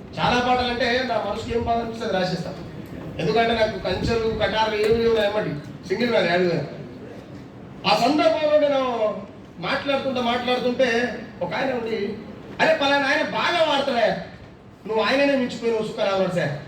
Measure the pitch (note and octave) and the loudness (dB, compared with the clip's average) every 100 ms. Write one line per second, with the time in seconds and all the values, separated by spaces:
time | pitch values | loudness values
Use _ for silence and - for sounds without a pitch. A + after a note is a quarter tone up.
0 | - - - B3 B3 B3+ B3 A#3+ B3+ B3 | -12 -2 2 2 4 2 2 0 0 0
1 | B3+ A3 G3+ G#3+ A3+ A#3 A#3 A#3 A#3 A3+ | 0 -2 -2 -4 -2 -2 0 0 -2 -4
2 | A3+ F#3+ F3+ F3+ F3 - - - - - | -2 0 0 -2 -6 -8 -12 -12 -12 -12
3 | - - E3+ G#3+ A3+ A#3 G#3+ F#3+ F#3+ F#3 | -10 -4 0 2 4 4 2 0 -4 -2
4 | F#3 A#3 A3 A3 G3+ G3+ A3 G#3+ G#3+ A#3 | 0 0 0 0 0 2 0 2 2 4
5 | A#3 A3 G3+ G#3 E3+ C#3+ - - - G3+ | 4 4 2 0 -4 -6 -10 -12 -4 -2
6 | A#3+ G#3+ F3 F3 F3+ D#3 C#3+ - - - | 2 2 2 2 2 0 -4 -8 -14 -14
7 | - - - - - - - - F3+ G#3+ | -14 -16 -16 -16 -16 -18 -18 -4 2 4
8 | A#3 D4+ D#4+ D#4+ D4+ D4+ C#4+ C#4 C4 A#3 | 4 4 4 4 4 4 4 2 0 0
9 | G#3+ F#3+ - - - - F3 C#4 C#4+ C4+ | 0 -2 -10 -16 -18 -8 -4 -2 0 0
10 | C4+ B3 A#3 A#3+ A#3 B3 B3 B3 B3+ A#3 | 0 -2 0 0 0 0 0 2 2 2
11 | A#3+ G3 - - F3 - C4 B3 A3+ G#3+ | 0 -4 -10 -8 -6 -2 -2 -2 -2 -2
12 | G3 - - - - - C#4 D#4+ C#4 C#4+ | -4 -6 -10 -16 -10 0 2 4 4 2
13 | C4+ D4 D4 - D#4 E4+ D#4+ C#4+ C#4 A#3+ | 2 0 0 0 0 2 4 2 2 2
14 | G#3 F3 - - - - - - G3+ A3 | 2 0 -6 -14 -20 -20 -20 -14 -4 0
15 | G#3+ C4+ C#4+ C4+ B3 - A#3 A3 - - | 2 4 4 4 0 -2 0 0 -2 -2
16 | G3 F#3+ F3+ E3+ C#3+ C#3+ | 0 2 2 0 -2 -4